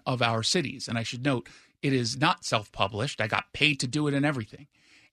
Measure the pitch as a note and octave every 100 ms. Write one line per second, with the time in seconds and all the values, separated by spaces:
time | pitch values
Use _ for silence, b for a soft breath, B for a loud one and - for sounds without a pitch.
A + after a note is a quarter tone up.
0 | - B2 A#2 A2+ A2 F3+ C3+ C3 - A#2
1 | A2+ B2 C#3+ B2+ - B B B C#3+ C3
2 | A2+ C3 E3 - - A2+ G#2 - G2 G#2
3 | E2 - G2+ G2+ - - D3+ C#3 C3 D3
4 | D3 C#3 C#3+ C3+ G#2+ - - b b b
5 | b